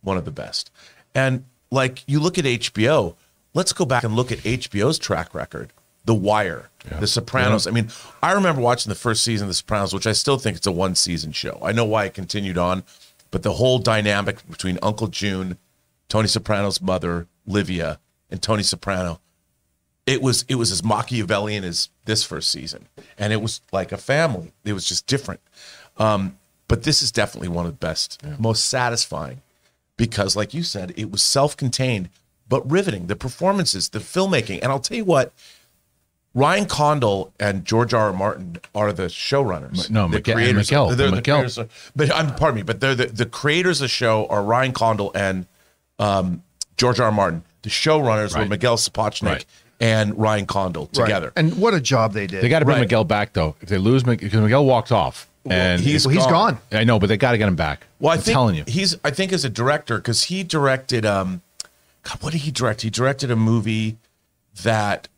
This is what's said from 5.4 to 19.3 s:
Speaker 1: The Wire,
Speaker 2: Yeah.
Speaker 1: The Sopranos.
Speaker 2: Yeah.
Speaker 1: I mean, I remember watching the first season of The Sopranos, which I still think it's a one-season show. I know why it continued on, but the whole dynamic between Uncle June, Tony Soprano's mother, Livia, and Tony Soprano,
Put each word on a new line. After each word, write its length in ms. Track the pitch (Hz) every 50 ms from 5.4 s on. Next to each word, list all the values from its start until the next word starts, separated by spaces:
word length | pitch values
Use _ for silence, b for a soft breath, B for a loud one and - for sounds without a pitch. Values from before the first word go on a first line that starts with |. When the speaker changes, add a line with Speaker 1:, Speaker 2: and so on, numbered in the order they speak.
| - - - - - - _ _ _ _ _ _ _
Speaker 1:
The 100 | 104 113
Wire, 540 | 107 92 101 107 107 104 92 80 60 - - _ _ - -
Speaker 2:
Yeah. 120 | 73 76
Speaker 1:
The 60 | 98 101
Sopranos. 580 | - 117 - - - 131 123 127 123 107 -
Speaker 2:
Yeah. 60 | 85
Speaker 1:
I 40 | 107
mean, 140 | 117 113 113 B B B B B B -
I 80 | 160
remember 300 | 190 202 196 180 160 135
watching 280 | 120 120 123 123 - 110
the 60 | 98
first 280 | - - 123 113 - -
season 220 | 117 117 104 101
of 40 | 98
The 60 | 90
Sopranos, 380 | - - - 110 104 101 92 87
which 140 | 98 - 113
I 60 | 107
still 240 | - - - 139 123
think 180 | - 110 95
it's 120 | 82 - 101
a 40 |
one-season 600 | 90 85 95 95 90 - - - 87 80 78 78 73
show. 260 | - - - - -
I 120 | - - 107
know 100 | 117 117
why 220 | 107 107 110 104
it 80 | 95 -
continued 440 | - 95 85 - 104 101 98 90 90
on, 280 | 87 90 92 95 90 b b b b b b b b _
but 140 | - 80 -
the 80 | 110
whole 260 | - - 117 127 127 123
dynamic 680 | 110 117 110 107 107 104 104 101 101 95 98 - - -
between 300 | - - - 92 90 -
Uncle 260 | - 101 113 - 113 101
June, 500 | 85 - 98 101 98 95 95 92 90 - _ _ _ _ _ _ _ _ _ _
Tony 220 | - 110 110 101
Soprano's 520 | - 110 - - 107 98 101 101 95 -
mother, 460 | 92 95 92 92 85 87 85 85 85 _ _ _ _
Livia, 540 | - 95 104 98 80 92 87 82 78 76 - _ _ _ _ _ _
and 100 | - 92
Tony 220 | - - 113 104 101
Soprano, 560 | - 98 87 - - 98 92 92 87 82 - _ _